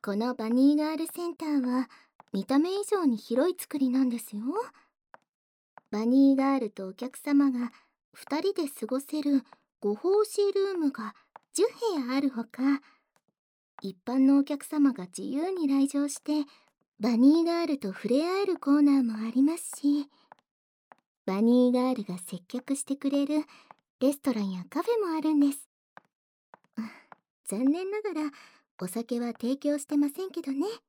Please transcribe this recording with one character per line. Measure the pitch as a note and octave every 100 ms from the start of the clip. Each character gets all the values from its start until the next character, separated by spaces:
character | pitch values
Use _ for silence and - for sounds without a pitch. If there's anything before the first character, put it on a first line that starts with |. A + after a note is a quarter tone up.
こ | - G3+
の | A#3+
バ | B3 A3
ニ | A#3+ C#4
ー | D4
ガ | D4+
ー | D#4
ル | D#4+
セ | - E4+
ン | E4
タ | D#4+
ー | C#4+
は、 | B3 B3 B3 - _ _ -
見 | G3
た | G3 C4+
目 | E4+
以 | G4 G4+
上 | G4+
に | D#4+ A3
広 | - A#3 E4
い | F4+
作 | - D4+
り | C4+
な | B3+
ん | C4
で | A#3
す | - G#3
よ。 | A#3 F#4 B4 _ _ _ _ - _ _ _ _ _ - _
バ | G#3
ニ | A3+ C4 C#4
ー | C4+
ガ | C4+ C4+
ー |
ル | A3
と | - F#3+
お |
客 | G3 B3+ -
様 | D4 C#4+ C#4
が | B3 A#3+ - _ _ _
二 | - - D4
人 | F#4+
で | G4 C#4+
過 | - G#3+
ご | B3+
せ | C#4 D4+
る | C#4+ C#4 - - _ _
ご | G3+
奉 | G#3 F4 G4+
仕 | G#4 - G4+
ル | G4 G4
ー | F#4
ム | D4
が | C4+ G#3+ - _ - _
十 | - A4 - A#4
部 | E4+ B3
屋 | C4+
あ |
る | C#4
ほ | B3
か、 | A3+ - C4+ C#4 _ _ _ _ _ _ _ _ _ -
一 | G3 F#3
般 | - C4 C4+
の | C#4
お |
客 | C#4 C#4+
様 | - D4+ C#4
が | B3
自 | F3+ G3
由 | G3 C4+ F4
に | F#4+ D4+
来 | C#4 C#4
場 | C#4+ C#4+
し | -
て、 | - D4+ C#4+ _ _ _ _ _
バ | G#3
ニ | A3+ C4 E4
ー |
ガ | E4 E4+
ー | E4
ル | C#4+
と | G3+
触 | G3 G3+
れ | B3+ E4+
合 | F#4+
え | G4
る | E4+
コ | C#4 C#4+
ー |
ナ | C#4+ C#4
ー |
も | A#3+ A3
あ | A3+
り | B3
ま | C#4+ E4+
す | - -
し、 | C#4+ D4 C#4+ _ _ - _ _ _ _ _ - _ _ -
バ | F#3+
ニ | A3+ B3 B3
ー |
ガ | B3 B3+
ー |
ル | B3+
が | G3+ F3+
接 | - F3+ _
客 | B3 -
し | C#4
て | - C#4
く | C#4
れ | C#4+
る | C#4 D4+ D4+ - _ - _ _
レ | B3+
ス | C#4
ト | -
ラ | A3+
ン | G3+
や | F#3 F3+
カ | D4
フ | F#4
ェ | A#4
も | F#4+
あ | D#4+
る | D4+
ん | D4+
で | C#4+
す。 | C#4 - _ _ - _ _ _ _ _ - _ - A3 - _ - _ _
残 | - G3 C4
念 | D#4+ F#4+
な | G#4
が | G#4+
ら、 | D#4 D4+ C#4+ - _ _ -
お | F#3
酒 | A#3 A#3 A#3+
は | A#3+
提 | A#3 A#3 C#4
供 | D4 D4
し | -
て | D4
ま | C#4+
せ | C#4+
ん | F#4+
け | F4
ど | D4+
ね。 | C4+ F#4 A#4